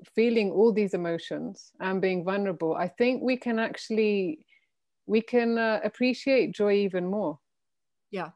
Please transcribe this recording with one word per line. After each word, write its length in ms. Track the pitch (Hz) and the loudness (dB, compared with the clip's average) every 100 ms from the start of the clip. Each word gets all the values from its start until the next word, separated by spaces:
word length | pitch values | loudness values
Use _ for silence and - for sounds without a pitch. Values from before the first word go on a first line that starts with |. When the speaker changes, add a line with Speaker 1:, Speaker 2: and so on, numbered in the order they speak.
| - | -6
Speaker 1:
feeling 380 | - 233 226 202 | 0 2 4 2
all 200 | 175 226 | 4 4
these 220 | 208 202 | 4 0
emotions 800 | 185 175 170 - 151 165 196 - - | 0 -2 -4 -6 -8 -8 -12 -18 -8
and 200 | 185 190 | -4 0
being 240 | 190 185 | 0 0
vulnerable, 520 | 175 196 202 165 160 160 | -2 -2 -2 -2 -2 -2
I 100 | 180 | -2
think 360 | - 240 254 | 0 0 0
we 120 | 240 254 | -2 -2
can 220 | 240 220 | -2 -2
actually, 880 | 226 - - 220 214 208 185 156 _ _ _ _ _ _ - | -2 -6 -4 0 2 2 -2 -4 _ _ _ _ _ _ -2
we 140 | 214 | -2
can, 380 | 226 240 233 226 | 2 2 2 2
uh, 220 | 226 214 | 0 0
appreciate 720 | 214 - 247 247 - 269 165 | -2 0 0 0 2 2 2
joy 200 | 175 208 | 0 2
even 340 | 202 202 185 180 | 2 2 -2 -2
more. 320 | 202 202 156 _ _ _ _ _ _ _ | -2 -4 -6 _ _ _ _ _ _ _
Speaker 2:
Yeah, 180 | 196 165 | -8 -8